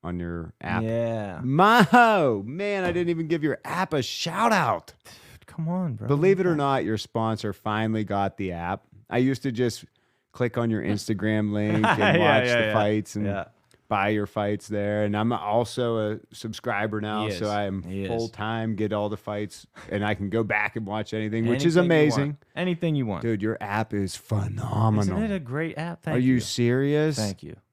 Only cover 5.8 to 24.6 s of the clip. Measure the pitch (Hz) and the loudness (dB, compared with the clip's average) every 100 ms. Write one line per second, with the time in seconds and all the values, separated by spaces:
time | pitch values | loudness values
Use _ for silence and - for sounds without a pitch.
5.8 | 180 113 113 143 175 196 180 156 139 135 | -2 -4 0 2 4 4 4 2 2 2
6.8 | 87 107 - 117 113 110 107 98 110 107 | 0 -2 -2 -2 0 0 -4 -6 -2 0
7.8 | 110 110 101 101 98 - 95 85 85 98 | 0 0 0 0 0 -2 -6 -4 -4 -6
8.8 | _ - _ 120 127 131 139 113 123 - | _ -20 _ 2 2 0 -4 0 0 -2
9.8 | - _ _ _ _ - 123 120 117 110 | -16 _ _ _ _ -4 -2 0 0 0
10.8 | 82 104 - 107 104 107 107 104 104 107 | -2 -4 -2 -2 2 2 0 0 0 2
11.8 | 226 180 - 160 170 139 123 120 110 110 | 2 4 4 4 6 4 4 2 2 2
12.8 | 104 107 101 107 104 101 - _ _ _ | 2 0 -2 -4 -4 -4 -8 _ _ _
13.8 | _ 104 101 107 104 - 104 104 - 104 | _ 0 2 0 -2 -2 -2 -4 -4 -4
14.8 | 101 104 104 104 110 117 98 110 113 - | -2 0 0 0 0 -2 0 0 0 -2
15.8 | 120 113 107 107 - - 113 107 123 101 | -2 0 -2 -4 -10 -14 -12 -8 -4 -2
16.8 | 107 107 104 107 107 92 107 104 101 98 | -2 -4 -4 -4 -4 -4 -2 -2 -2 -4
17.8 | 87 95 98 117 113 113 107 113 113 104 | -6 -6 -4 -4 -6 -6 -6 -4 -4 -2
18.8 | 107 104 104 104 - 104 104 - - - | -2 -2 -4 -6 -8 -6 -8 -10 -20 -20
19.8 | - 101 104 107 101 110 107 104 107 - | -6 -2 0 -2 -2 -2 0 0 0 -4
20.8 | 101 107 107 110 107 110 117 123 165 165 | -6 -6 -4 -4 -4 -2 0 2 4 4
21.8 | 175 165 151 139 143 143 _ - 180 170 | 4 6 4 4 0 -4 _ -6 -4 -2
22.8 | 170 151 120 92 117 107 107 110 101 101 | 0 0 0 -2 -2 -2 -2 -4 -2 -2
23.8 | 110 104 95 - - 107 101 98 | 0 -2 -2 -6 -4 -2 -2 -6